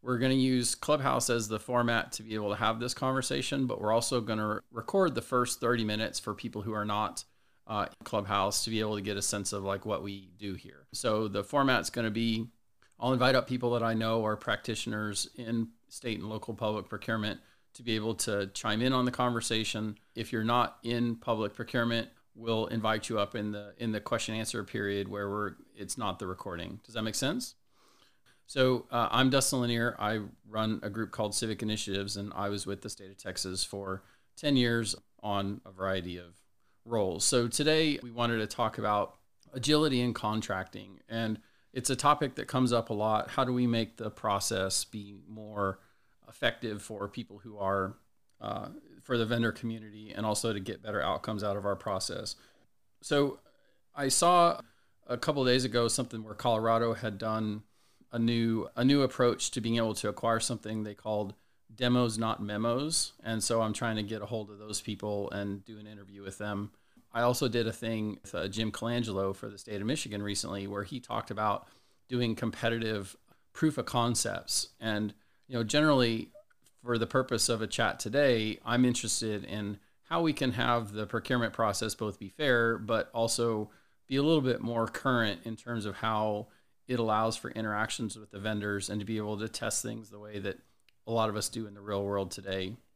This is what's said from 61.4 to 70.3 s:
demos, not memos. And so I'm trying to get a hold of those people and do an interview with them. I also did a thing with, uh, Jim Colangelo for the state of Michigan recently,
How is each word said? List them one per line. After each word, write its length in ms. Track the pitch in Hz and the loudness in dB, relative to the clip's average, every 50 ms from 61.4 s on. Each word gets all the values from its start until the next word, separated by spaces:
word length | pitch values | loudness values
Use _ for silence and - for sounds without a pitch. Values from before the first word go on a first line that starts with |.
| _ _ _ _ _ _ 113 | _ _ _ _ _ _ -6
demos, 420 | 107 127 123 123 123 123 117 110 | 0 2 4 4 4 4 2 0
not 240 | 110 113 113 110 - | 0 0 0 0 -2
memos. 720 | 104 101 104 104 110 117 117 127 143 156 160 - - - - _ - | -4 -4 -2 0 0 2 0 0 0 0 0 -2 -2 -2 -6 _ -6
And 200 | 110 113 110 101 | -4 -4 -2 0
so 180 | - 120 113 | 2 2 2
I'm 120 | 113 110 104 | 2 2 0
trying 240 | - - 117 110 | -2 -2 -2 -2
to 60 | 107 107 | -2 -4
get 180 | 98 110 110 101 | -4 -6 -6 -6
a 40 | |
hold 220 | 98 120 113 107 101 | -6 -6 -6 -6 -8
of 120 | 104 101 | -14 -16
those 200 | 107 107 104 - | -12 -8 -8 -6
people 480 | - - 107 98 - 107 104 101 101 - - | -4 -6 -6 -4 -4 -4 -2 -2 -4 -4 -4
and 320 | 101 101 101 98 101 98 | -4 -4 -4 -6 -6 -10
do 120 | - 110 104 | -14 -18 -16
an 100 | 107 107 | -16 -16
interview 340 | 107 104 101 95 98 98 98 | -18 -18 -18 -18 -18 -12 -12
with 160 | 98 95 - | -12 -10 -6
them. 320 | 104 104 104 98 104 107 - _ _ _ _ - _ _ - | -6 -4 -4 -4 -4 -6 -10 _ _ _ _ -20 _ _ 0
I 100 | 117 120 | 2 4
also 260 | 120 123 - 139 123 | 4 4 4 0 2
did 180 | 104 120 113 | 2 2 0
a 60 | 113 107 | 0 -2
thing 480 | - - 113 113 110 107 107 104 - _ | -4 -4 -4 -2 -2 -2 -4 -4 -6 _
with, 120 | - - | -8 -4
uh, 120 | 87 80 | -4 -4
Jim 240 | 98 98 107 113 110 | -2 -2 -2 -2 -2
Colangelo 640 | 104 - - 117 120 120 120 110 98 95 98 95 98 | -2 -4 -4 -2 0 0 0 0 0 0 0 0 -2
for 160 | - - 110 | -4 -8 -12
the 80 | 104 98 | -12 -12
state 220 | - - 107 101 | -12 -8 -8 -4
of 80 | 101 110 | -2 -2
Michigan 340 | 143 151 - 117 107 104 104 | -2 -2 -4 -4 -6 -6 -4
recently, 460 | 101 | -2